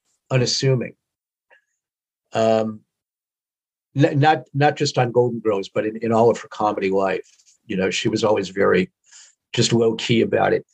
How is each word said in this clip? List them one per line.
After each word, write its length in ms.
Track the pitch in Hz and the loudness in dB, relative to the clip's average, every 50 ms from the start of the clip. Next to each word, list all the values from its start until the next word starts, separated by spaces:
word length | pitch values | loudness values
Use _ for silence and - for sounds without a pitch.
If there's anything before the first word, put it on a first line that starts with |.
| _ _ _ _ _ - | _ _ _ _ _ -2
unassuming. 680 | 135 127 123 113 - - - 135 131 123 104 87 - _ _ _ _ _ _ _ _ _ _ _ _ _ _ _ _ _ _ _ _ _ _ _ _ _ _ _ - | 0 0 0 0 -2 0 0 0 0 0 -2 -6 -12 _ _ _ _ _ _ _ _ _ _ _ _ _ _ _ _ _ _ _ _ _ _ _ _ _ _ _ -4
Um, 460 | 113 113 113 110 110 110 110 107 107 _ _ _ _ _ _ _ _ _ _ _ _ _ _ _ _ _ _ _ _ _ _ - | -2 0 2 2 2 0 -2 -6 -12 _ _ _ _ _ _ _ _ _ _ _ _ _ _ _ _ _ _ _ _ _ _ -2
n-, 220 | 135 147 165 160 139 | 0 2 2 2 2
not, 240 | 143 156 156 156 - _ - | 2 2 2 2 -2 _ -2
not 240 | 139 143 151 143 | 0 2 2 2
just 220 | - 151 139 - 143 | 0 -2 -2 0 0
on 140 | 127 117 110 | -2 0 2
Golden 280 | 123 123 123 113 117 | 2 2 2 0 -4
Girls, 300 | 110 110 104 98 98 - | -2 -2 -2 -2 -4 -6
but 160 | - - 107 | -4 -4 -4
in, 100 | 107 107 | -4 -4
in 160 | 110 113 113 113 | -4 -4 0 2
all 160 | 113 117 120 | 4 4 4
of 100 | 104 - | 4 2
her 80 | - - | -2 -12
comedy 420 | - - 107 104 104 101 98 98 | -6 -4 -2 -2 -2 -2 -2 -2
life, 360 | 95 95 95 95 95 - - _ _ _ _ _ _ _ _ | 0 0 0 0 -2 -4 -6 _ _ _ _ _ _ _ _
you 100 | - 101 | -8 -4
know, 140 | 92 92 95 | -2 -2 -2
she 180 | 90 - - 117 | -2 -2 -2 -2
was 160 | 107 107 104 | -2 0 0
always 240 | 107 90 101 95 90 | 0 0 0 -2 -4
very 420 | - 98 98 95 98 92 92 - _ _ _ _ - - - _ _ _ _ _ - | -2 0 2 2 2 2 0 -2 _ _ _ _ -20 -20 -20 _ _ _ _ _ -4
just 220 | - 117 - 120 | -2 0 0 2
low 200 | 113 117 113 113 | 2 2 0 0
key 260 | - - - 120 110 110 | -2 -2 0 0 0 0
about 320 | 98 95 101 98 98 95 | 0 0 0 0 0 0
it, 100 | 98 - _ | -2 -4 _